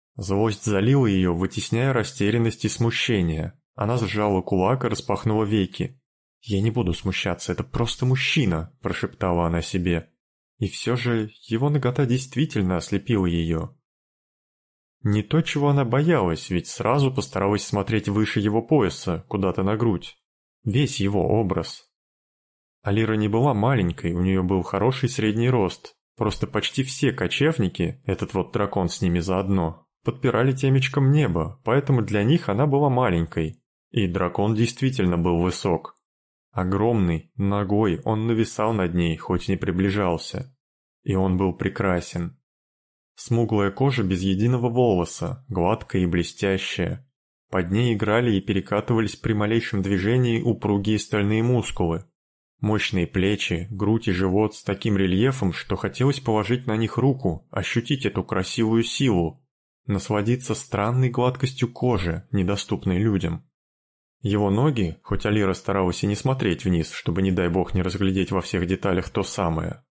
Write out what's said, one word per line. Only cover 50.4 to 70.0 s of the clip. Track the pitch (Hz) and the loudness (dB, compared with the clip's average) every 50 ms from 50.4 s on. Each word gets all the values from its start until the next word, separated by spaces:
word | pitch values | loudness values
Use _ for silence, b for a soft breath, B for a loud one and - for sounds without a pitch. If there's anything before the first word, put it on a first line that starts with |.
упругие | - 120 107 - - 104 104 101 101 104 110 104 | 0 0 -2 0 0 0 0 0 2 0 0 0
стальные | - - - 107 101 101 110 110 113 | -2 -2 -2 0 0 2 2 2 2
мускулы. | 120 127 120 101 - - - 92 82 82 82 - _ _ _ _ _ _ _ _ _ _ - | 2 2 2 0 -2 -2 -2 0 0 0 -2 -6 _ _ _ _ _ _ _ _ _ _ -4
Мощные | - 104 107 104 - - - 92 85 | -2 0 0 0 0 0 0 -2 -2
плечи, | 82 - 95 92 98 104 101 - - - 82 90 101 | 0 0 0 0 2 0 0 -2 -4 -4 -4 -4 -6
грудь | 110 95 107 101 110 113 - 107 | -6 -2 0 0 0 0 0 0
и | |
живот | 95 87 95 95 92 101 107 107 - | -2 0 0 2 2 2 2 0 -2
с | - - | -6 -6
таким | - 101 - - 117 104 95 | -6 -4 -2 0 0 2 2
рельефом, | 98 92 90 95 113 135 131 131 110 95 80 | 2 2 2 2 2 2 0 0 -2 -2 -2
что | - - - - | -4 -4 -6 -4
хотелось | 90 - 98 - - 127 139 143 143 | -4 -4 -4 -2 0 0 0 0 0
положить | - - 110 107 104 101 120 127 131 | 0 0 0 2 2 0 -2 -2 -2
на | 120 110 110 | -2 -2 0
них | 113 107 - - | 0 -2 0 2
руку, | 123 139 135 135 - 95 82 87 - _ | 2 2 2 2 0 -2 -2 -4 -8 _
ощутить | - - 92 - - 117 113 - 151 131 - | -6 -6 -4 -2 -2 -2 -2 -2 -2 -2 -2
эту | 107 - - 90 | -2 -2 -2 -4
красивую | - - 95 92 - - - 113 110 113 113 113 | -2 -2 -2 -2 -2 0 0 2 2 4 2 2
силу, | - - - 139 127 104 90 85 80 - - _ _ _ _ _ _ _ _ _ | 0 -2 0 2 2 2 2 2 0 -2 -8 _ _ _ _ _ _ _ _ _
насладиться | - 104 95 - - 107 104 104 113 123 131 127 - 110 | -4 -4 -2 -2 -2 0 0 2 0 0 -2 -2 -4 -4
странной | - - - - 101 101 110 120 127 131 127 | -6 -6 -4 -2 -2 0 0 2 2 0 0
гладкостью | 120 - 123 127 127 - - 127 - - 127 - | 2 2 0 0 0 0 -2 -4 -2 -2 -4 -4
кожи, | - - - 127 120 98 90 87 80 82 - - | -2 -2 0 0 0 0 0 -2 -4 -4 -6 -4
недоступной | - 101 95 90 101 101 - - 110 - - 98 90 90 | -2 0 0 0 0 -2 -2 -4 -4 -2 0 0 0 2
людям. | 104 113 104 95 - 85 82 80 - _ _ _ _ _ _ _ _ _ _ _ _ _ _ _ | 2 2 2 0 0 -2 -4 -6 -10 _ _ _ _ _ _ _ _ _ _ _ _ _ _ _
Его | - 104 101 104 104 98 | -2 0 2 2 2 2
ноги, | 98 107 131 156 143 117 98 82 78 - - | 2 4 2 2 2 0 -2 -2 -4 -6 -6
хоть | - 101 95 - | -4 -2 -2 0
Алира | 110 104 107 101 95 92 | 2 2 2 2 2 0
старалась | - - - 98 98 92 90 87 - - | -2 -4 -2 0 0 2 0 0 0 0
и | 104 | -2
не | 104 | -2
смотреть | - - 135 131 131 127 101 85 - - | 0 0 -2 0 0 0 0 0 0 0
вниз, | 95 90 82 80 - | 0 2 2 0 -2
чтобы, | - - - - 85 90 | -6 -8 -4 -4 -2 0
не | 95 95 | 0 2
дай | 92 90 90 87 | 2 2 0 2
бог, | 85 95 85 - - | 2 0 0 0 0
не | 95 | 0
разглядеть | 90 92 90 98 98 95 95 98 92 - | 0 0 -2 0 0 0 2 0 0 0
во | 98 92 | 0 -2
всех | 85 - - 92 87 | -2 -2 -2 -2 0
деталях | 85 95 90 - 101 92 90 87 - | 0 -2 -2 0 0 0 0 -2 -2
то | - 110 95 | -4 -4 -4
самое, | - - - 98 85 82 80 82 85 - - _ _ _ _ | -4 -2 -2 -2 0 0 -2 -4 -6 -8 -10 _ _ _ _